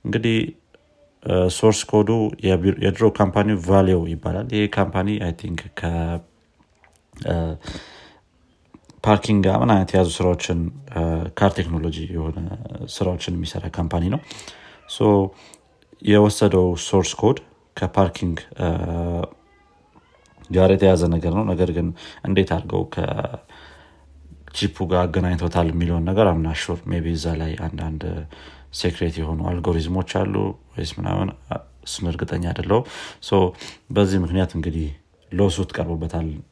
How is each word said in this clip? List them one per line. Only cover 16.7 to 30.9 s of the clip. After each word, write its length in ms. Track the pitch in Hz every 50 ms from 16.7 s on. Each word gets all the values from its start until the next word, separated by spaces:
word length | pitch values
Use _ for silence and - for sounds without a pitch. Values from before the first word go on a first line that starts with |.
| 87 82
ሶርስ 320 | - - - 98 90 - -
ኮድ 240 | - - 104 - - - _ _ _ _ _ _
ከፓርኪንግ፣ 640 | - - 87 - - 98 87 - - - 90 82 80 - - -
እ፣ 120 | - 90 85 85 85 85 82 85 85 85 87 85 85 90 - - _ _ _ _ _ _ _ _ _ _ _ _ - _ _ _ _ _ _ _ _ - -
ጋር 200 | - 90 92 92
የተያዘ 320 | 95 92 98 95 92 82 85 85
ነገር 240 | 85 82 82 87 82
ነው። 100 | 101 110
ነገር 260 | 104 90 82 90 87
ግን 180 | 82 87 85 85 85 - - - - - _
እንዴት 260 | - 95 95 95 - 92
አድርገው 300 | 90 - - - 92 90 -
ከቺፑ 1900 | - - - - - - - - - - - _ - - - - - - - _ _ _ _ _ - - - - - - - - - - - 98 - - 95
ጋር 140 | 82 90 90
አገናኝቶታል 680 | 90 85 80 87 90 90 90 82 87 85 - 87 85 82
የሚለውን 360 | 80 85 85 85 85 85 82
ነገር 220 | 87 95 101 110
I'm 160 | 98 85 80 80
not 160 | 80 78 -
sure. 220 | - - 87 82 -
Maybe 280 | 95 90 85 80 82
እዛ 160 | 85 78 73 85 82
ላይ 180 | 80 80 80 80 -
አንዳንድ 440 | 82 80 78 78 82 80 80 78 80 82 85 85 80 78 - - - - - - - - -
ሴክሬት 420 | - - 87 85 - 92 85 82
የሆኑ 240 | 82 80 78 80 78 82
አልጎሪዝሞች 640 | 87 87 87 82 90 85 80 80 82 90 92 87 - -
አሉ 200 | 98 95 101 101 101 101 98 98 - _ _
ወይስ 220 | - - 90 82